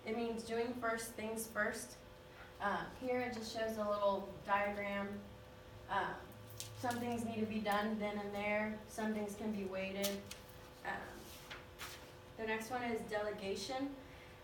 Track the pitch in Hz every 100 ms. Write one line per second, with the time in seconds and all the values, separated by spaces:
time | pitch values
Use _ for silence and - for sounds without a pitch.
0 | 220 226 233 220 - 226 240 247 233 226
1 | - - 220 226 - 208 214 - - -
2 | - - - - - - 202 185 170 -
3 | 254 247 247 220 220 226 220 220 208 208
4 | 202 190 190 - - 202 202 202 202 202
5 | 202 202 - - - - - - - 190
6 | 185 185 - - - - - - 254 240
7 | 240 233 214 220 208 214 208 208 220 214
8 | 208 208 202 202 208 208 214 214 - -
9 | 220 214 208 202 220 202 185 190 190 196
10 | 202 202 - - - - - - - -
11 | - - - - - - - - - -
12 | - - - - 220 220 - 254 240 220
13 | 190 214 202 - 196 220 - 262 277 -
14 | - - - -